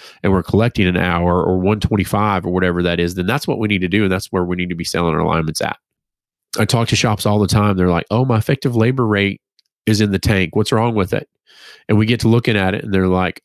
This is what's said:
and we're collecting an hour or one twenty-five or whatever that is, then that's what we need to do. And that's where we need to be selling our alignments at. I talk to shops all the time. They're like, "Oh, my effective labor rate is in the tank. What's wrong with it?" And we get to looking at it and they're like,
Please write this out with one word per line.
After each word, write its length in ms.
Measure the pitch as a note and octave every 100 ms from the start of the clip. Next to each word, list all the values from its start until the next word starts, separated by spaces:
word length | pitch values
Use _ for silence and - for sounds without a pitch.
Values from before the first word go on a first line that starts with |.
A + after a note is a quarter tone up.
| - -
and 100 | G2
we're 120 | F#2+
collecting 420 | - G2+ A#2 - F2+
an 100 | F2+
hour 460 | F2+ E2+ F2 F2+
or 160 | F2 F#2
one 220 | F#2 G#2+
twenty-five 640 | - G#2+ - G#2 G#2 F#2+ E2+
or 60 |
whatever 280 | F2+ F2+ F2
that 160 | F2 E2+
is, 160 | F2 F2+
then 100 | F2+
that's 220 | C#3 -
what 100 | C3+
we 80 | G#2+
need 140 | G2+
to 80 | F2+
do. 160 | G2+
And 80 | G2
that's 180 | F#2 -
where 140 | F#2+
we 100 | F2
need 140 | F2+ F2+
to 80 | E2+
be 80 |
selling 300 | F2+ F2+ E2+
our 60 | D#2
alignments 400 | E2 D#2+ D#2+ D#2
at. 180 | D#2 - _ _ _ _ _ _ _ -
I 80 |
talk 220 | G#2+ A#2 A#2
to 80 | A2
shops 300 | A#2+ G#2 G#2+
all 140 | G#2
the 80 | G2+
time. 280 | A2 G#2 F#2+
They're 140 | F2+
like, 160 | E2+ -
"Oh, 120 | A2+
my 140 | C3 A2+
effective 380 | - C#3+ C#3 A#2+
labor 280 | A2+ C3
rate 360 | A2+ G2+ G2 - _ _ _ _
is 160 | - G#2+
in 120 | G#2+
the 80 | G2
tank. 340 | - G2+ F2
What's 160 | A2 G#2
wrong 240 | A2+ A#2
with 180 | A2 F#2
it?" 160 | - - _ _ _ - - -
And 80 | G#2
we 80 |
get 160 | A2 A#2+
to 80 | A2+
looking 280 | A#2 A#2 G#2+
at 180 | F#2+
it 100 | G2+
and 80 | A2
they're 160 | F#2+ F#2
like, 340 | F#2 F2+ -